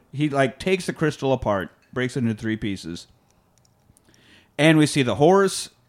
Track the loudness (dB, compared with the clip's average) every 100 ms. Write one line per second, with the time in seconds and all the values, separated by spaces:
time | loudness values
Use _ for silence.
0 | _ -4 -2 0 -2 -2 -2 -2 -4 -2
1 | -4 -2 -2 -2 0 -2 -4 -12 _ -6
2 | -4 -2 -4 -2 -4 -4 -4 -8 -10 -14
3 | -16 _ _ _ _ _ _ _ _ _
4 | _ _ _ _ _ 0 4 6 4 2
5 | 0 2 4 4 2 -2 -12 _